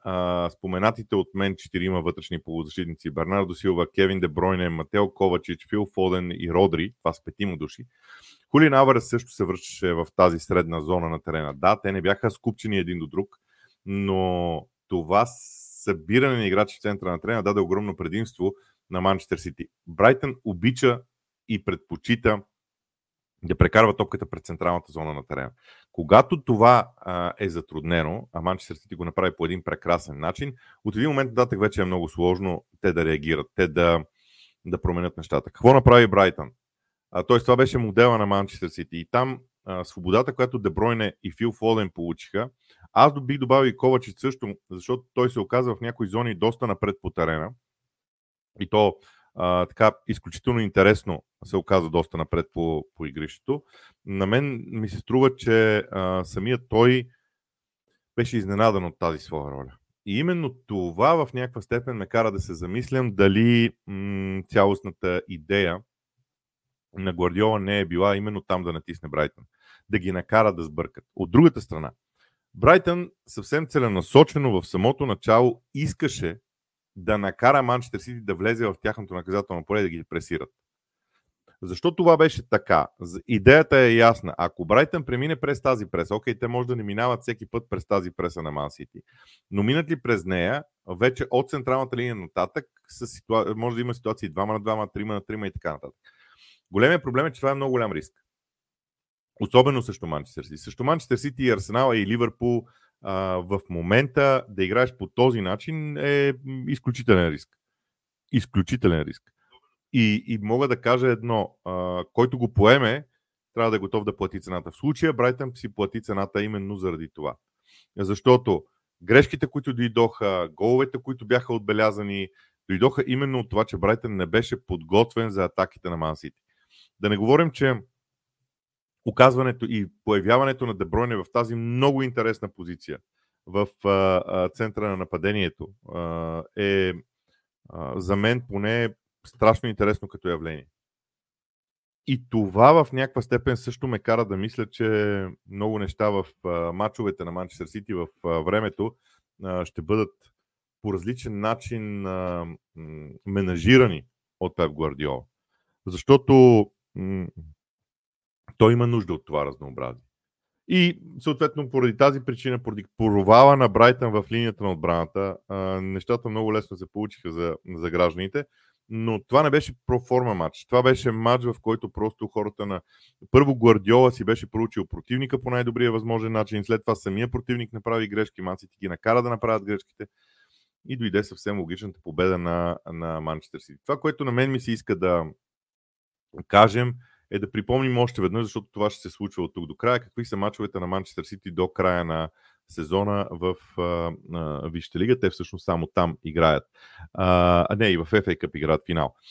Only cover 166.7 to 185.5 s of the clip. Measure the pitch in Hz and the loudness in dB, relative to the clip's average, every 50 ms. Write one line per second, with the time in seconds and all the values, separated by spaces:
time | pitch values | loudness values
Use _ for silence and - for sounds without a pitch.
166.7 | 98 87 92 - - 104 107 104 - - - 87 80 82 85 85 80 - _ - | -14 -16 -14 -12 -8 -8 -8 -8 -10 -12 -14 -10 -8 -6 -4 -6 -6 -8 _ -14
167.7 | 90 82 85 87 82 87 90 87 80 90 92 92 - 143 139 _ _ _ _ _ | -12 -8 -6 -4 0 2 2 2 0 -2 -8 -6 -6 -8 -8 _ _ _ _ _
168.7 | _ _ _ - 113 113 113 113 110 101 - - 123 139 151 147 135 151 - - | _ _ _ -12 -10 -6 -4 -4 -4 -4 -4 2 2 2 4 4 2 0 -2 -2
169.7 | 123 _ _ - 127 120 - - 127 127 123 120 101 90 82 80 - - - - | -14 _ _ -2 -2 -2 -2 0 -2 0 0 0 -2 -2 -4 -6 -6 -10 -8 0
170.7 | 123 123 123 131 131 - - 123 110 113 113 117 123 127 120 120 110 - - 110 | 2 4 4 4 2 2 0 -4 -2 0 2 2 2 2 0 -4 -6 -4 -4 -4
171.7 | 113 117 - 104 - - 104 110 - - 110 101 - 107 104 104 104 - 104 101 | -4 -4 -4 -10 -8 -4 -6 -6 -6 -6 -12 -8 -6 -6 -6 -6 -6 -8 -6 -6
172.7 | 95 90 - _ _ _ _ _ _ _ - - - 131 143 139 135 120 113 117 | -6 -8 -8 _ _ _ _ _ _ _ -8 2 4 4 4 4 2 4 6 6
173.7 | 110 101 92 101 113 123 131 123 120 - 104 98 113 - - - - 110 113 110 | 6 6 4 4 6 6 6 6 4 0 -2 -2 -2 -2 -4 -8 -6 -4 -4 -4
174.7 | - 107 90 - - 85 - - 123 131 135 127 - 127 127 127 123 123 120 120 | -4 -6 -6 -6 -8 -14 -8 -6 -6 -6 -4 -4 -6 -6 -4 -4 -2 -2 -2 -2
175.7 | 117 120 123 120 113 113 110 117 113 113 110 113 113 110 107 - 110 104 95 - | -2 0 0 0 0 0 -2 -2 -4 -4 -4 -2 -2 -2 -2 -2 -4 -6 -2 0
176.7 | 113 107 - - 110 - - 101 95 104 120 120 123 123 - - 123 120 117 107 | -2 -2 0 -2 -4 -2 -2 -6 -4 -4 -4 -4 -6 -8 -6 -6 -6 -6 -6 -8
177.7 | - 110 - 117 117 113 110 101 101 107 107 - _ - 92 90 92 - 101 _ | -10 -10 -6 -4 -2 -2 -2 -2 -2 -4 -4 -4 _ -10 -8 -8 -8 -10 -12 _
178.7 | _ - 98 92 87 - - 113 113 123 120 123 120 104 - 117 113 104 98 101 | _ -10 -8 -8 -8 -4 0 2 2 2 2 0 -4 -2 -2 -2 -2 -2 -2 -4
179.7 | 104 98 - _ _ - 107 - _ _ _ _ _ _ _ _ _ _ _ _ | -6 -6 -6 _ _ -18 -18 -18 _ _ _ _ _ _ _ _ _ _ _ _
180.7 | _ _ _ - 135 127 117 104 90 101 104 - 95 - - 104 104 101 87 80 | _ _ _ -12 -8 -4 -4 0 0 0 0 -2 -8 -8 -6 -6 -4 -4 -6 -6
181.7 | 90 92 107 98 90 _ - 90 76 80 90 95 92 87 87 87 85 87 87 85 | -8 -10 -10 -14 -14 _ -16 -10 -2 0 2 2 2 0 -2 -2 -2 0 -2 -2
182.7 | 85 - - - 82 82 82 82 82 80 78 78 78 78 - - - - - - | -4 -6 -10 -14 -12 -10 -8 -8 -8 -6 -6 -6 -8 -8 -10 -16 -20 -20 -20 -20
183.7 | 71 71 _ - 147 147 - 156 147 - 147 131 120 123 131 135 135 123 123 117 | -20 -18 _ -8 -8 -4 -4 -6 -4 -4 -4 -4 0 0 0 0 -2 -4 -4 -4
184.7 | 113 107 - - 104 85 92 90 87 85 80 78 78 _ _ _ | -6 -6 -4 -4 -4 0 0 2 2 0 0 -4 -10 _ _ _